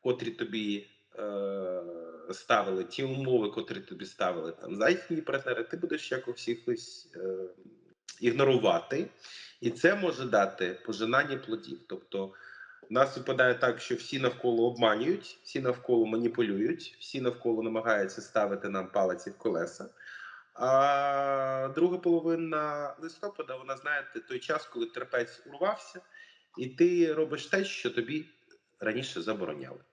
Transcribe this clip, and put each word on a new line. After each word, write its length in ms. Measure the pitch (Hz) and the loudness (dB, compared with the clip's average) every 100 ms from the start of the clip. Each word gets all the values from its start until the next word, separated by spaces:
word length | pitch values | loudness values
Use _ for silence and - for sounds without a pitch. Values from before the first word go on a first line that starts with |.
котрі 280 | 131 123 117 | 0 0 -2
тобі, 560 | 110 110 110 104 101 - _ _ - | -6 -6 -4 -2 -4 -6 _ _ -10
е, 640 | 104 101 98 98 92 92 85 85 82 80 80 | -6 -2 -2 -2 -4 -4 -6 -10 -12 -14 -12
ставили, 520 | 92 - 113 98 95 | -12 2 2 4 -2
ті 200 | 87 - | -2 -4
умови, 460 | 135 135 131 123 104 | -4 -2 2 4 2
котрі 300 | - - 98 | -4 -6 -8
тобі 260 | - 92 95 | -10 -14 -14
ставили 460 | - 92 87 80 | -2 -2 -2 -6
там 240 | - - 98 | -8 -10 0
західні 460 | 120 185 - 160 | 2 2 0 -4
партнери, 420 | 151 139 131 120 | -2 -4 -2 -4
ти 120 | 113 - | -4 -6
будеш 360 | - 156 - | -4 -4 -4
якось 360 | 127 - 120 - | -4 -4 -8 -4
їх 100 | 117 - | -4 -2
ось, 420 | 117 - - - - | -4 -6 -18 -18 -8
е, 200 | 95 95 92 - - - _ _ - - | -6 -6 -8 -12 -20 -20 _ _ -20 0
ігнорувати. 840 | 120 117 135 123 107 85 - 139 - _ - - - - | 0 6 6 6 6 4 2 -4 -4 _ -20 -18 -18 -4
І 100 | 120 | -4
це 240 | - 170 | 4 4
може 300 | 202 180 131 | 4 0 -2
дати 540 | 127 107 98 - 90 92 - | 2 4 4 2 -4 -4 -8
пожинання 500 | 101 113 131 143 127 | -4 2 4 2 -2
плодів. 420 | - 110 - 135 - | -4 -8 -6 -14 -12
Тобто 380 | - _ 98 98 - - - - - - | -14 _ -6 -6 -8 -20 -20 -20 -20 -4
в 20 | |
нас 240 | 117 135 131 | 2 2 2
випадає 380 | 127 127 127 | -4 4 4
так, 260 | 123 127 117 | 6 2 0
що 140 | - | -4
всі 240 | 123 - 139 | -4 -4 0
навколо 480 | 131 120 123 113 120 | 0 2 0 4 2
обманюють, 720 | 120 113 107 135 202 - - | 4 4 4 2 -2 -4 -20
всі 180 | - 139 | -8 -4
навколо 460 | 127 123 - 120 110 | -2 -2 2 4 4
маніпулюють, 880 | 110 120 117 110 98 110 170 - - | 2 0 2 0 2 0 -2 -8 -16
всі 200 | - 135 | -10 -2
навколо 420 | 127 120 120 113 | -2 -2 -2 0
намагаються 580 | 110 110 113 104 95 - | 0 -2 2 2 2 -4
ставити 480 | - 110 101 98 101 | -2 0 0 0 -2
нам 200 | 95 92 | -4 -2
палиці 380 | 101 95 87 - | 0 2 0 -6
в 80 | 101 | -4
колеса. 500 | 113 82 82 - - - - - - - _ | -2 0 -4 -6 -16 -14 -18 -16 -16 -18 _
А 1160 | - 123 131 139 143 143 139 139 139 135 135 131 | -4 4 6 6 4 2 2 2 2 0 0 -2
друга 240 | 139 175 180 | 2 2 4
половина 960 | 180 170 160 165 165 156 151 147 143 135 | 4 4 4 0 0 -2 -2 -2 -6 -8
листопада, 560 | 160 165 208 202 135 131 | -14 -10 -10 -8 -8 -8
вона, 200 | 131 135 | -6 -6
знаєте, 440 | 143 147 135 117 | -2 -2 -4 -10
той 180 | - 127 | -8 -8
час, 280 | - 151 - | -2 -4 -4
коли 200 | 123 117 | -6 -4
терпець 560 | 123 123 123 120 - - | -6 -2 -2 -2 -8 -18
урвався, 540 | 143 185 214 - 190 _ - - _ _ - | -2 0 0 -6 -20 _ -20 -20 _ _ -8
і 80 | 127 | -8
ти 480 | 127 175 175 165 | 4 4 6 4
робиш 320 | 151 156 151 - | 4 0 -2 0
те, 180 | 185 | 0
що 260 | 196 - 120 | 0 -2 -2
тобі 380 | - 117 151 156 _ _ - _ _ | -2 -2 -4 -6 _ _ -20 _ _
раніше 420 | 107 117 131 95 | -2 -2 -4 -6
забороняли 580 | 80 - 87 76 65 - _ | -4 -4 -4 -6 -10 -14 _